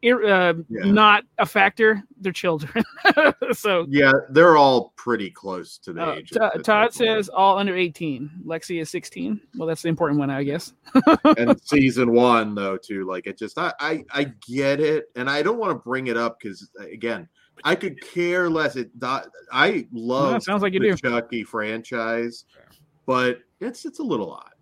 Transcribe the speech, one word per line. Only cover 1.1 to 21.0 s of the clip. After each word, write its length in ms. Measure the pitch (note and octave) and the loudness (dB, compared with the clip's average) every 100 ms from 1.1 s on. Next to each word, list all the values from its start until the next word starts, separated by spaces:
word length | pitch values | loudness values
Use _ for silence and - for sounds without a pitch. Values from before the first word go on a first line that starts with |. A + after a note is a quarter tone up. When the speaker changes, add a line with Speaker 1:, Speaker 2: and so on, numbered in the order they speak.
| G#3 - - | 6 0 -4
Speaker 1:
a 80 | G3 | -2
factor. 560 | G#3+ G3 - A3 G#3+ - _ | 2 0 4 2 2 -6 _
They're 100 | F#3+ | -8
children, 520 | F3+ F#3 D#3+ D3 A#3 A3+ - | -4 -2 -4 -4 -4 -4 0
<laughs> 480 | G4+ D4+ D#4 - - | 0 4 2 2 -4
so 340 | G#3+ G#3+ F#3 E3 | -4 0 0 0
Speaker 2:
Yeah, 240 | C#3 C#3 C3+ - | 4 4 4 2
they're 260 | C3+ E3+ D#3 | 6 8 8
all 360 | C#3 B2+ - _ | 6 4 0 _
pretty 340 | - A2+ G2 | -4 -4 -4
close 480 | - G2 F#2 E2+ - | -10 -10 -10 -10 -18
to 140 | - | -14
the 100 | F#2+ | -8
Speaker 1:
Uh, 100 | E3 | -6
Speaker 2:
age 160 | D#3 - | -8 -6
Speaker 1:
T-, 80 | A3+ | -2
Speaker 2:
of 120 | G#3+ | -2
the 100 | G3+ | -2
Speaker 1:
Todd 280 | - G#3+ A#3 | 0 2 2
Speaker 2:
Deadpool. 40 | |
Speaker 1:
says 340 | - A#3 A3 G3+ | 0 -2 -2 -4
all 300 | G3 G3 F#3+ | 2 2 2
under 160 | G3+ F#3 | 0 -2
eighteen. 540 | F3+ D3+ E3 C3 D3 E3 | -4 -4 -8 -8 -10 -14
Lexi 360 | F3+ E3 - F3 | -12 -10 -8 -8
is 100 | D#3 | -8
sixteen. 500 | F3+ E3 - F3+ G#3+ _ - | -10 -12 -10 -8 -8 _ -10
Well, 100 | E3 | -6
that's 140 | D#3+ | -4
the 60 | E3 | -4
important 300 | D#3+ E3 D3 | -2 0 0
one, 100 | C#3 | -2
I 120 | C3+ | -4
guess. 280 | C#3 D#3 - _ - | -4 -6 -10 _ 0
<laughs> 440 | C4 - - D4 - | 2 4 4 4 4
Speaker 2:
And 220 | A#3+ C4+ | 4 0
season 500 | - D3 C3+ A#2 A#2+ | 2 2 2 2 4
one, 420 | A#2 B2 A#2 A2 | 6 6 4 2
though, 220 | G2+ G2 F#2+ | -4 -4 -6
too. 280 | - G2+ | -8 -10
Like, 220 | F#2 F#2 F#2+ | -6 -8 -10
it 120 | F#2+ | -12
just, 180 | G#2+ - | -10 -6
I, 140 | E3+ - | -8 -6
I, 240 | D3 D#3+ B2+ | -6 -6 -8
I 120 | C#3 C#3+ A2+ - | -6 -6 -8 -10
get 340 | B2 C#3 C#3 | -2 0 0
it, 300 | D3+ D#3 D3+ - | 0 0 -4 -8
and 120 | B2+ | -4
I 120 | C#3+ | -2
don't 160 | D#3 A#3 | -2 -2
wanna 160 | G#3 C3+ | -4 -6
bring 320 | A#2+ C3 C3 | -6 -6 -4
it 80 | A#2 | -2
up 240 | A#2 - | -4 -6
'cause, 300 | A2 F#2 G2 - F#2+ | -14 -16 -20 -20 -20
again, 360 | G#2 A2+ A2 E2 _ _ _ | -10 -8 -8 -12 _ _ _
I 100 | D3+ F#3 | -2 -2
could 240 | G3 C3 | -4 -10
care 480 | - E3+ F3 F3+ F3 | -12 -6 -2 -2 0
less. 260 | D#3+ D3 C#3 | 0 -2 -4
It, 200 | A2+ A#2+ | -12 -10
do-, 80 | B2 C3 - - - | -8 -8 -10 -20 -10
I 340 | B2 D#3+ G#3 A#2+ | 0 0 0 -6
love 380 | A#2+ A2+ B2+ C#3 | -10 -4 0 0
Speaker 1:
No, 40 | B2+ | 0
it 60 | |
sounds 200 | - G3+ | -2 -2
like 100 | G3 | -2
you 60 | F#3 | 0
Speaker 2:
the 100 | G#3 | 0
Speaker 1:
do. 60 | |
Speaker 2:
Chucky 480 | F3+ | 0